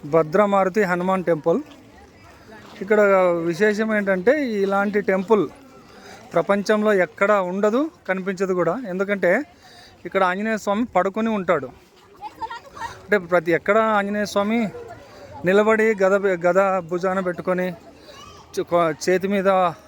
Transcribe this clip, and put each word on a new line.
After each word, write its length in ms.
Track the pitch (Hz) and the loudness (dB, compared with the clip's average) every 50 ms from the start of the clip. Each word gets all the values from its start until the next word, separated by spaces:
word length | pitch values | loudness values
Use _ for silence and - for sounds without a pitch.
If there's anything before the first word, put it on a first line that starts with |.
| - 147 151 | -6 2 2
భద్రమారుతి 680 | 165 160 156 156 196 208 202 202 196 190 185 180 214 208 175 | 2 2 2 2 2 2 2 2 2 0 0 0 -2 0 0
హనుమాన్ 320 | 180 175 180 190 190 190 170 | -2 -2 -2 -2 -2 -2 0
టెంపుల్. 320 | 175 170 156 - 170 170 254 311 - - - - - - - - - _ - - - - - - - - 214 - - - - 202 | -2 -2 0 0 0 0 0 -2 -10 -20 -20 -20 -20 -20 -20 -20 -20 _ -20 -20 -20 -20 -20 -20 -20 -20 -20 -20 -20 -14 -14 -2
ఇక్కడ 160 | 190 214 208 208 202 196 185 185 180 175 170 165 170 | 0 4 4 6 6 6 4 4 4 2 0 0 -2
విశేషం 400 | 170 156 214 214 208 202 220 220 220 | 0 2 2 2 2 0 -2 0 0
ఏంటంటే, 360 | 208 202 196 190 185 180 226 294 311 285 247 220 202 196 | -2 0 0 -2 2 2 2 2 2 0 -2 -2 -2 -2
ఇలాంటి 360 | 196 196 196 202 208 196 214 196 - | 0 0 0 0 0 -2 -2 0 0
టెంపుల్ 340 | 190 190 190 180 226 208 160 - - - - - - - - - - - - - - - - - - | 0 0 2 2 2 2 2 -2 -4 -18 -20 -20 -20 -20 -20 -20 -20 -20 -20 -20 -20 -20 -18 -4 -2
ప్రపంచంలో 580 | 175 165 - 202 202 190 - 214 214 208 214 208 185 175 | -2 2 2 0 0 2 0 0 2 4 2 4 2 2
ఎక్కడా 300 | 160 - - 196 202 214 202 185 180 | 0 0 -2 2 2 2 2 2 -2
ఉండదు, 320 | 185 196 208 214 214 254 302 320 - - _ | -2 0 0 0 2 0 -2 -2 -6 -14 _
కనిపించదు 460 | - 185 190 180 190 196 170 196 185 185 180 | -6 -6 -4 -4 -6 -4 -4 -2 -2 0 0
కూడా. 140 | 170 165 175 262 262 196 175 | 0 0 -2 -4 -6 -6 -4
ఎందుకంటే 380 | 185 196 196 202 196 185 175 185 247 302 - - - - - - - - - - - - | -4 -2 -2 -2 0 2 2 2 2 -2 -6 -14 -20 -20 -20 -20 -20 -20 -20 -20 -18 -16
ఇక్కడ 140 | 175 - 196 190 180 | -6 0 0 0 0
ఆంజనేయ 280 | 180 190 214 226 220 208 - | 0 -2 -4 -4 -4 -4 -2
స్వామి 220 | 208 202 208 247 - - | -2 -2 -2 -4 0 0
పడుకొని 360 | 185 180 196 190 220 220 226 220 | 0 0 0 -2 -2 -2 -2 -2
ఉంటాడు. 320 | 202 180 175 175 147 131 123 123 - - _ _ - - _ - - 784 855 - - 880 906 932 960 - 554 - - 906 932 - - - | -2 0 0 0 -2 -2 -8 -14 -20 -20 _ _ -20 -20 _ -20 -18 -18 -18 -14 -12 -12 -12 -12 -16 -18 -20 -16 -14 -14 -14 -14 -16 -4
అంటే 160 | - 202 208 170 170 180 | -2 -2 -2 0 0 -2
ప్రతి 200 | 175 160 175 165 147 | 0 2 0 -2 0
ఎక్కడ 180 | - - 202 220 220 220 214 202 | 0 0 0 2 2 2 0 0
ఆంజనేయ 300 | 196 202 208 208 208 196 - | 0 -2 -4 -4 -6 -2 -2
స్వామి 260 | 202 202 208 226 240 226 180 - - - - - - - - - - - - - - - 175 | -2 -2 0 -2 -2 -2 -4 -8 -12 -18 -18 -20 -20 -20 -20 -20 -20 -20 -18 -16 -4 -2 2
నిలబడి 380 | 190 208 214 214 220 214 220 226 220 190 | 2 4 4 4 2 2 2 0 2 2
గద, 120 | 190 190 196 202 196 202 185 175 170 | 2 2 2 2 2 0 -2 0 0
గద 120 | 180 175 190 196 196 185 190 170 160 180 | 2 2 4 2 2 0 -2 -4 -4 -6
భుజాన 260 | 175 180 190 185 190 190 | -4 -2 -2 -2 -2 -4
పెట్టుకొని 400 | 180 175 180 - 185 180 180 185 185 170 - - - - - - - - - - - - - - - - | -4 -6 -4 -4 -4 -2 -2 -2 -4 -6 -10 -18 -20 -20 -20 -20 -20 -20 -20 -20 -20 -20 -20 -20 -10 -8
చు-, 100 | 196 180 - | -8 -4 0
కొ-, 240 | 170 175 170 160 151 - - | 0 2 2 0 -2 -2 0
చేతి 240 | 180 185 185 180 190 202 | 0 0 0 0 -2 -2
మీద 160 | 196 180 196 190 185 180 175 151 - - | 0 2 2 2 2 2 0 -2 -6 -20